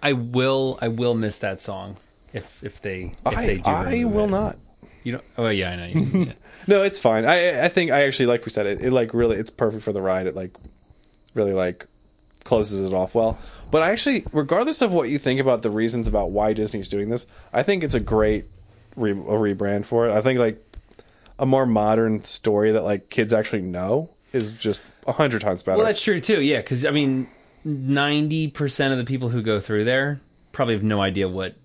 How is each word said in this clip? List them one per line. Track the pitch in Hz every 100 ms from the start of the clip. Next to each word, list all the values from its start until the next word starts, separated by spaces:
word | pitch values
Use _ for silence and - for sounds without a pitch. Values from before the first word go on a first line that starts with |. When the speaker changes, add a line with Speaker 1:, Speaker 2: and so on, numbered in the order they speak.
Speaker 1:
I | 143
will, | 135 117 123 131 135 131 127
I | 117
will | 113 120
miss | 117 107 101
that | 104 95
song | - 98 95 95 _ _ -
if, | 107 - -
if | 107 -
they, | 104 95 90 - 127
if | 113
Speaker 2:
I, | 240
Speaker 1:
they | 98
do | 90
Speaker 2:
I | 151 196
Speaker 1:
remove | 240 240
Speaker 2:
will | 208 214
Speaker 1:
it. |
Speaker 2:
not. | 190 214 - - _ - -
Speaker 1:
You | 120
don't? | 123 - -
Oh | 117
yeah, | 104 92
I | 90
know. | 85
You, | 139 180 190
Speaker 2:
<laughs> | 180
Speaker 1:
yeah. | - - - -
Speaker 2:
No, | 202
it's | 196 190
fine. | 120 110
I, | 113 175 175 143
I | 151
think | - 165
I | 143 143
actually, | 131 123
like | 120
we | -
said, | 110 101
it, | 101
it, | 127
like, | 127 113
really, | 113 117 104
it's | 113
perfect | - 113 107
for | 107
the | 101
ride. | 95 92 92
It, |
like, | 95 92 - - - _ - _ _ _
really, | - 104
like, | 95 90 90 - _ _ _ _ _
closes | - 117 104 98
it | 95
off | 92 92
well. | 120 113 113 - - -
But | 156
I | 165
actually, | 226 - 254 -
regardless | 151 143 170 254 311
of | 233
what | 175 123
you | 143
think | 139 131
about | 135 120
the | 117
reasons | 104 113 117 110
about | 104 98
why | 98 107
Disney's | 107 107 110 98
doing | 101 104
this, | 117 - - -
I | -
think | 143 196
it's | 156
a | 120
great | 107 110 107 107 - - - - _ -
re-, | 113
a |
rebrand | 98 - 107 107 98 101 101
for | 101 117 117
it. |
I | 107
think, | 110 127
like, | 117 110 _ - _ _ - _ - -
a | 131
more | 135 131
modern | 110 107 113 113 107
story | - - - 104 107
that, | 110
like, | 101 104 -
kids | - 107
actually | 110 107 110
know | 90 90 92 123 160 _ _
is | 135 107
just | 113 110 101 - _ -
a |
hundred | 120 151 113
times | 104 90
better. | - 95
Speaker 1:
Well, | 220
that's | -
true | - 185
too. | - 208
Yeah, | 139 135
'cause, | - 123
I | 143
mean, | 143 143 131 127 - _ _
ninety | 156 143 131 139 143 147 151 160 156
percent | - 143 - 139
of | 131
the |
people | 120 135 123
who | 120
go | 110 107
through | 95 107
there | 110 127 143 143 _ _ _
probably | - 123
have | 110
no | 107 104
idea | 98 95 95
what | 92 92 -